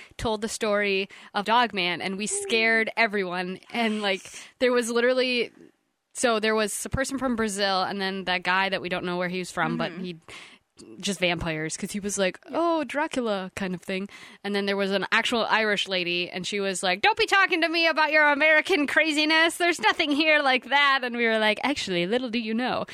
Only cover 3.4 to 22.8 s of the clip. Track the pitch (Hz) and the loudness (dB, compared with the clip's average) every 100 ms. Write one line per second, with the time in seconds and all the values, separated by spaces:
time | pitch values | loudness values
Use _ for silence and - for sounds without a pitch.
3.4 | 185 185 - 208 226 214 202 190 - - | -6 -10 -8 -2 -2 0 -2 -4 -8 -18
4.4 | - - 247 247 226 233 247 254 254 247 | -20 0 2 2 2 2 2 2 2 0
5.4 | - - 82 _ _ _ _ - 240 220 | -2 -8 -20 _ _ _ _ -2 0 2
6.4 | 220 220 208 - 220 262 262 269 262 226 | 2 2 0 -4 -4 -4 -4 -2 -2 0
7.4 | 220 196 196 190 180 202 190 196 180 180 | -2 0 0 0 0 -2 -4 -4 -2 -2
8.4 | 180 185 196 190 180 180 180 175 180 185 | 0 2 0 -2 -4 -4 -2 -2 -2 -4
9.4 | 180 - 165 165 165 170 185 165 - - | -6 -2 -2 -2 -4 -6 -10 -10 -16 -20
10.4 | - - _ - 233 110 190 190 180 170 | -20 -20 _ -20 -20 -8 -6 -2 0 0
11.4 | 170 156 156 - 202 208 196 196 185 - | -4 -4 -6 -6 -8 -8 -6 -2 -2 -2
12.4 | - 277 339 330 269 277 311 269 233 202 | -6 -2 0 0 -2 -4 -4 -2 -2 -4
13.4 | 185 - 190 180 - 190 196 - - - | -6 -6 -6 -6 -6 -6 -6 -14 -20 -10
14.4 | 202 202 202 196 196 196 180 214 226 233 | -4 -2 0 0 0 0 2 2 2 0
15.4 | 208 208 214 202 190 185 175 175 175 185 | 2 2 2 0 -2 -2 -2 -2 -4 -6
16.4 | 175 208 196 180 190 185 381 427 440 403 | -6 -4 -2 0 0 2 2 2 2 4
17.4 | 381 349 330 339 330 311 311 311 294 277 | 4 2 0 2 2 2 2 4 4 4
18.4 | 311 311 302 294 277 311 311 302 302 320 | 4 4 4 0 2 2 2 2 2 4
19.4 | 330 - 349 330 427 359 311 285 320 302 | 2 2 0 2 0 2 0 2 4 4
20.4 | 277 254 247 277 285 269 247 233 233 220 | 4 2 2 4 4 4 0 0 2 4
21.4 | 214 208 - 294 - 175 175 247 254 233 | 2 2 -2 -2 -2 -2 0 -2 -2 -4
22.4 | 214 226 247 - | -2 -2 -2 -4